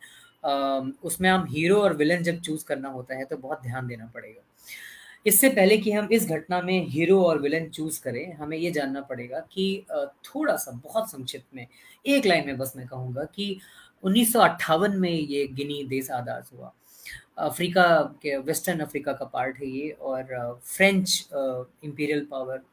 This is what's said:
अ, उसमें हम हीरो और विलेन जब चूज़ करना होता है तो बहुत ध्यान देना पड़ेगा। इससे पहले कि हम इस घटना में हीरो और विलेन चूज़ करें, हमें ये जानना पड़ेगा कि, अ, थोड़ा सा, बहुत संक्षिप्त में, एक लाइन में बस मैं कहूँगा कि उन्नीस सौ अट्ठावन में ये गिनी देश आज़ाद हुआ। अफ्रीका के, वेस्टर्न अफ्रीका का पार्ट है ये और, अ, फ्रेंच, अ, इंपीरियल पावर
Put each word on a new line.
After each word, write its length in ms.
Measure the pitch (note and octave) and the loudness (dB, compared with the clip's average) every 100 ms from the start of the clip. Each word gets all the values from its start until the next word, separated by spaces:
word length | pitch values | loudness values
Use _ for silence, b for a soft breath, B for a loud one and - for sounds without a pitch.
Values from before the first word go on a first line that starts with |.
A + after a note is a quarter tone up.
| B B B _ | B B B _
अ, 380 | D3+ C#3 C#3 C3+ C3 C3+ | -4 -2 0 -2 -4 -8
उसमें 280 | E3 E3 F#3 | -8 0 4
हम 140 | F#3 | 4
हीरो 320 | D3+ D3 E3+ G#3 | 2 0 4 4
और 200 | G3+ D3+ | 4 4
विलेन 260 | D3+ F3 | 2 2
जब 180 | E3+ E3+ | 0 -2
चूज़ 240 | D#3+ D#3 | -4 -8
करना 240 | - C#3 C3+ | -6 -8 -6
होता 260 | C3 B2 | -10 -10
है 100 | C3 | -10
तो 120 | C3+ D3 | -8 -10
बहुत 260 | C3 D3+ | -8 -10
ध्यान 240 | B2+ B2+ B2 | -8 -8 -8
देना 200 | A#2 A2+ | -10 -14
पड़ेगा। 380 | A#2 G#2+ A2+ _ _ B B B B B B G#3+ | -18 -18 -20 _ _ B B B B B B 2
इससे 220 | - C4+ | 6 6
पहले 300 | G#3+ F#3+ G#3+ | 6 6 6
कि 140 | G#3+ | 4
हम 160 | G#3 G3+ | 0 2
इस 160 | A3+ - | 2 2
घटना 320 | D#3 - F3+ | -2 -2 -2
में 260 | F3+ F#3 D3+ | 0 0 0
हीरो 380 | C3+ E3 F#3+ | 0 4 6
और 140 | F3 D3+ | 6 4
विलेन 320 | C#3 D#3+ D#3 | 0 -2 -4
चूज़ 320 | C3+ D#3 D3 | -6 -8 -6
करें, 320 | C3 A#2+ F3 | -8 -8 -8
हमें 240 | D3 D3+ D#3+ | -10 -8 -4
ये 120 | E3+ | -2
जानना 300 | D3+ C3+ C#3 | -2 -4 -6
पड़ेगा 400 | C3+ B2 B2 C3 | -8 -10 -8 -10
कि, 440 | - - F#3+ G3 - | -10 -2 -2 -2 -4
अ, 220 | D#3 C#3+ - | -6 -6 -8
थोड़ा 320 | - C#4+ D4+ D#3 | -12 -4 -2 -2
सा, 140 | - | -4
बहुत 400 | A#2+ D3 E3 - | -12 -8 -6 -6
संक्षिप्त 360 | C#3 B2+ C3 - | -8 -12 -12 -14
में, 120 | C3 A#2 b b b C4+ | -18 -18 b b b 0
एक 200 | C#4 G#3+ | 2 4
लाइन 200 | E3 C#3+ | 2 2
में 120 | B2+ | -4
बस 140 | C3 C3 | -6 -8
मैं 100 | B2 | -12
कहूँगा 380 | B2+ B2+ B2 | -10 -8 -6
कि 360 | D3+ - G3+ F#3+ B B B _ | -8 -6 -8 -8 B B B _
उन्नीस 300 | F#3+ G#3+ A#3 | 0 4 4
सौ 80 | A#3 | 6
अट्ठावन 560 | F3+ F3 - D#3+ G#3 G3 | 6 4 0 2 2 2
में 160 | F3+ | 0
ये 360 | E3 D3 C#3+ C3+ | 0 -2 -2 -4
गिनी 360 | C3 C#3+ C#3+ | -4 -6 -6
देश 260 | C3+ C3 C3 | -6 -6 -4
आज़ाद 360 | B2+ A#2+ A#2+ A#2+ | -6 -6 -10 -12
हुआ। 180 | B2 B2+ - B B B B B - | -18 -20 -20 B B B B B -6
अफ्रीका 640 | D3+ - F3 F#3 F3 D#3+ C#3+ - | -4 -2 2 6 8 8 4 -2
के, 140 | D3 C#3 | -4 -2
वेस्टर्न 440 | C3+ D#3 - F3 | -2 -2 -2 -2
अफ्रीका 320 | C#3 C#3+ C#3+ | -4 -4 -4
का 120 | C3 | -4
पार्ट 340 | C3 C3 C3 C3 | -6 -4 -4 -6
है 80 | C#3 | -8
ये 240 | C3 D3+ | -6 -8
और, 420 | D3 C#3+ C3 C3 | -8 -6 -6 -6
अ, 200 | B2+ A#2+ | -8 -8
फ्रेंच, 760 | A#2+ - - F#3+ G3 F#3 - - | -10 -10 2 4 4 2 -2 -4
अ, 300 | C#3+ C3+ B2+ B2+ _ | -4 -2 -4 -8 _
इंपीरियल 420 | D3+ C#3+ D3 D3 D3 | -14 -4 -2 -2 -4
पावर 320 | C3+ C3 C3 - | -8 -8 -10 -12